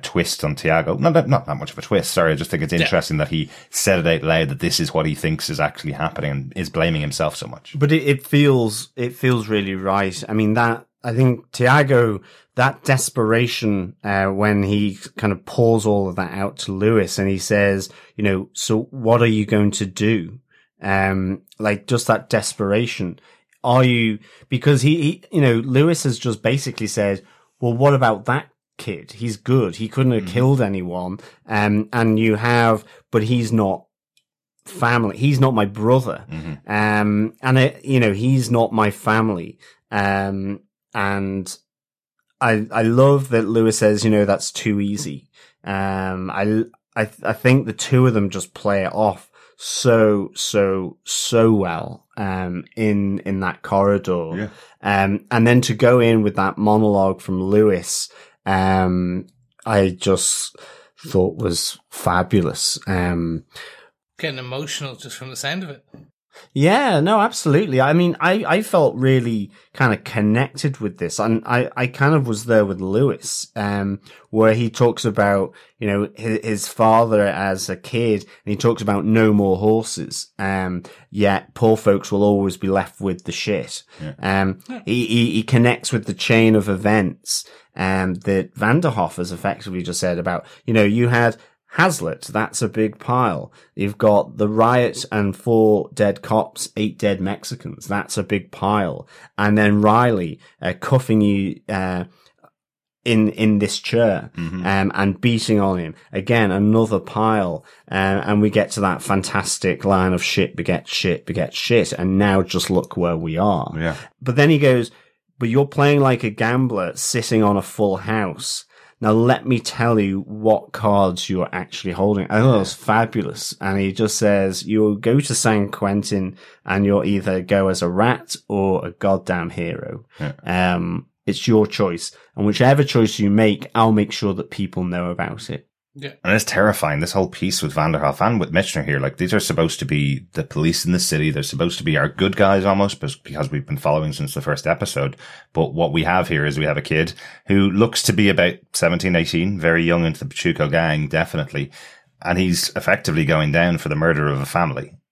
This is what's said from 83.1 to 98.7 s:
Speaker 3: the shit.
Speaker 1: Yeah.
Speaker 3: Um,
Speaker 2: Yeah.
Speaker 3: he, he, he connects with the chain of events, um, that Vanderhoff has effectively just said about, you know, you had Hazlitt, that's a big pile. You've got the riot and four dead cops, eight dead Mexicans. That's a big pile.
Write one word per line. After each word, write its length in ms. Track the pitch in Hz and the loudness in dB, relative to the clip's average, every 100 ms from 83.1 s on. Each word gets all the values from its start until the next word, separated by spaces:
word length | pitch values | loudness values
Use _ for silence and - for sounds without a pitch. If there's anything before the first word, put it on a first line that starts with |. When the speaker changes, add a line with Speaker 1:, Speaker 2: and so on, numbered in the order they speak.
| 90 | -6
Speaker 3:
the 80 | - | -8
shit. 520 | - - 95 - - _ - | -8 -4 -4 -6 -14 _ -16
Speaker 1:
Yeah. 120 | 78 71 98 98 | -14 -8 -2 0
Speaker 3:
Um, 160 | 95 90 - | 0 -4 -12
Speaker 2:
Yeah. 140 | 254 | -12
Speaker 3:
he, 220 | - 120 120 | -4 -2 0
he, 240 | 120 117 | 0 2
he 100 | 98 | 0
connects 500 | 110 120 120 120 - | 2 4 4 2 -2
with 140 | 117 104 | -6 -4
the 80 | |
chain 400 | 98 - 113 113 110 | -8 2 4 6 4
of 120 | 101 | 2
events, 800 | 95 104 107 92 - - - - - _ - | -2 2 2 2 -4 -8 -8 -8 -20 _ -6
um, 380 | 92 95 92 | -2 -2 -2
that 400 | 90 - 95 90 - | -4 -2 -2 -2 -2
Vanderhoff 600 | 104 143 165 110 85 - | 0 2 0 -2 -4 -4
has 140 | 90 | -10
effectively 520 | 85 98 - 101 90 | -6 -6 -6 -10 -10
just 180 | 87 87 | -8 -4
said 180 | 90 87 | -4 -2
about, 260 | 87 85 - - - | -4 -6 -8 -14 0
you 80 | |
know, 80 | 110 | 4
you 240 | 104 113 120 | 4 4 2
had 280 | 120 117 - - _ _ | 4 2 0 -16 _ _
Hazlitt, 500 | - 185 151 82 - | 0 0 0 -6 -8
that's 400 | - 107 110 - | -6 -4 -4 -4
a 60 | 110 | -4
big 300 | 113 107 - | -2 -2 -2
pile. 540 | - 123 117 78 - _ _ | -4 0 0 -2 -10 _ _
You've 240 | - 98 104 | -6 -6 2
got 400 | 110 101 - - | 4 4 2 -2
the 100 | 104 | -2
riot 560 | 107 113 123 120 - - | 2 4 4 0 -2 -6
and 240 | 107 101 90 | -2 -2 -4
four 540 | 123 113 110 104 - | 0 4 4 4 0
dead 300 | - 104 98 | -2 0 0
cops, 480 | - 110 - - - - | -2 -2 -2 -8 -12 -6
eight 200 | 107 - | -6 -2
dead 220 | 104 95 | -2 -2
Mexicans. 680 | 95 101 - 127 - - - | -4 -6 -12 -14 -14 -16 -8
That's 300 | 101 - - | -6 -6 -6
a 60 | |
big 280 | 92 101 - | -4 -4 -6
pile. 560 | - 98 | -4 0